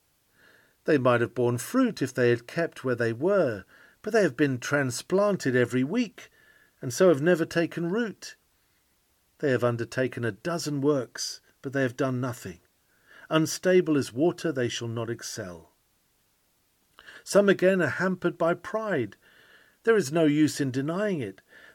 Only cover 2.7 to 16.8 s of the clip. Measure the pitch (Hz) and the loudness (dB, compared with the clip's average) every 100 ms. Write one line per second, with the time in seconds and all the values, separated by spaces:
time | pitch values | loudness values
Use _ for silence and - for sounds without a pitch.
2.7 | - 131 120 117 113 165 202 147 104 - | -4 -4 -2 -2 -2 0 2 0 -2 -12
3.7 | - _ _ - 220 185 123 147 127 - | -20 _ _ -2 2 2 2 0 0 -2
4.7 | 147 131 120 - 185 208 196 139 127 123 | -2 -2 -4 -2 0 2 0 0 2 2
5.7 | 127 131 226 226 - - _ _ _ _ | 0 0 -2 -4 -8 -20 _ _ _ _
6.7 | _ 139 120 185 143 156 180 - 170 165 | _ -6 4 4 6 4 2 0 -2 -2
7.7 | - 170 208 233 - - - _ _ _ | -4 -4 -2 -4 -8 -18 -20 _ _ _
8.7 | _ _ _ _ _ _ _ 151 123 120 | _ _ _ _ _ _ _ 0 2 0
9.7 | 120 113 - 131 123 117 98 180 170 147 | -2 -4 -4 -4 -2 -6 -4 -6 -6 -4
10.7 | 147 143 143 117 - - - _ _ 139 | -2 0 0 -2 -8 -10 -10 _ _ -8
11.7 | 135 131 120 135 127 127 117 98 87 _ | -2 -2 -2 -2 -2 -6 -8 -12 -16 _
12.7 | _ _ _ _ - - 160 156 - 185 | _ _ _ _ -20 -4 -2 -2 -2 2
13.7 | 185 156 147 117 113 170 170 165 135 123 | 4 4 2 0 0 0 0 -4 -2 -4
14.7 | - 117 113 113 117 - - 95 87 80 | -4 -6 -6 -6 -8 -10 -10 -12 -14 -20
15.7 | _ _ _ _ _ _ _ _ _ _ | _ _ _ _ _ _ _ _ _ _
16.7 | _ | _